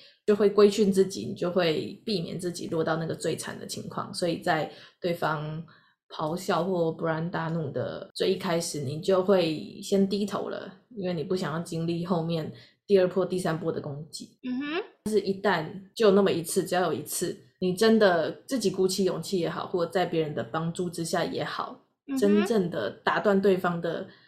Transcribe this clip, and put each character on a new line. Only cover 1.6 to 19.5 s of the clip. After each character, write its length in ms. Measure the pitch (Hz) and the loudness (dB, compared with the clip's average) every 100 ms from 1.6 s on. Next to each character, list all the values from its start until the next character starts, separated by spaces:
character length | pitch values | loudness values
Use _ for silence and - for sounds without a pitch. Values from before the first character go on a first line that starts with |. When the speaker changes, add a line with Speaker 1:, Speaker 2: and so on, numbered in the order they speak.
| 170 151 - - | 2 0 -4 -8
Speaker 1:
避 160 | - 202 | -6 -4
免 160 | 165 165 | -4 -6
自 140 | 180 | -6
己 160 | 170 - | -6 -4
落 160 | 165 | -2
到 140 | 160 160 | 0 0
那 100 | 165 | -2
个 80 | |
最 220 | 165 165 - | -4 -4 -4
惨 200 | - - | -6 -10
的 40 | |
情 240 | - - - | -10 -12 -10
况。 240 | - - | -8 -8
所 160 | - 175 | -4 -2
以 100 | 170 | -2
在 300 | - 160 147 - - _ | 0 0 -2 -8 -20 _
对 140 | 175 | -4
方 500 | 170 160 151 151 156 165 - _ _ _ | -2 -2 -2 -4 -8 -12 -18 _ _ _
咆 280 | - 160 180 | -8 -4 -4
哮 280 | 185 175 | -2 0
或 240 | 175 180 165 | 0 0 0
勃 160 | 160 | -2
然 260 | 165 160 165 | -2 -2 -4
大 160 | 170 160 | -4 -4
怒 220 | 165 156 | -4 -4
的 400 | 127 117 80 - - | -4 -6 -8 -12 -4
最 160 | 185 | -2
一 40 | 185 | 0
开 240 | 185 170 | 0 -2
始， 200 | 170 151 | -2 -6
你 200 | 139 151 | -6 -4
就 220 | 175 185 | 2 2
会 580 | 190 190 165 151 - - | 4 4 4 -2 -6 -12
先 280 | 196 202 196 | -2 2 2
低 180 | 202 202 | 2 -2
头 220 | 196 110 | -4 -6
了， 320 | - - - _ 247 | -8 -10 -16 _ -8
因 100 | 180 | -4
为 80 | |
你 80 | 175 | -4
不 140 | 147 185 | -2 -2
想 160 | 175 | -2
要 80 | 156 | -4
经 260 | 170 165 165 | -6 -4 -4
历 180 | 170 | -4
后 200 | 175 175 | 0 -2
面 280 | 165 165 - - - _ - | 0 -4 -4 -10 -20 _ 4
第 100 | 196 | 4
二 80 | 180 | 6
波、 180 | 185 | 2
第 140 | 175 180 | 0 0
三 180 | 175 160 | -2 -2
波 100 | 165 | -2
的 100 | - | -4
攻 240 | - 139 160 | -6 -10 -12
击。 260 | - - _ | -16 -18 _
Speaker 2:
嗯 160 | 254 247 | -8 -6
哼。 240 | 294 320 466 _ | -4 -4 -6 _
Speaker 1:
但 80 | - | -2
是 60 | 214 | 0
一 200 | - 190 | 0 0
旦 280 | 214 175 156 - - | 0 0 -2 -10 -14
就 160 | - 220 | 2 6
那 120 | 196 | 6
么 100 | 190 | 6
一 100 | 160 | 2
次， 220 | 165 - | 0 -2
只 100 | 165 | 0
要 180 | 175 180 | 0 0
有 0 | |
一 100 | - | -2
次， 340 | - - 180 - - _ | -6 -6 -6 -6 -14 _
你 140 | 185 | -2
真 240 | 180 220 220 | 4 6 8
的 320 | 208 165 151 - - | 6 6 0 -4 -6
自 120 | 262 | -2
己 120 | 196 | 0
鼓 160 | - 185 | 2 2
起 180 | 185 | 2
勇 180 | 185 160 | 0 0
气 160 | 165 190 | -2 -2
也 100 | |
好， 180 | 160 | -2